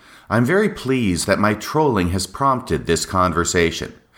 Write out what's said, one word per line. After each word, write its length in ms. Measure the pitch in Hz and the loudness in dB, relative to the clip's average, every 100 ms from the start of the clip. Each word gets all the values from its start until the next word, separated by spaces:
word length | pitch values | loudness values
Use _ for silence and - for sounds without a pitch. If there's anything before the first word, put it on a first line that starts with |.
| - - - | -20 -20 -2
"I'm 140 | 110 | 0
very 260 | 120 190 214 | 2 2 0
pleased 560 | - 127 131 107 85 - | -2 -2 0 2 0 -2
that 100 | 98 | 0
my 160 | 104 | 0
trolling 540 | 104 - 151 151 104 90 | 0 -2 0 2 2 0
has 160 | 95 - | -2 -4
prompted 600 | - 139 127 - 80 - | -2 -2 -2 -2 -4 0
this 200 | 82 - | -2 0
conversation. 840 | 95 90 80 82 90 85 - 52 - _ | 0 2 2 0 2 0 0 -8 -12 _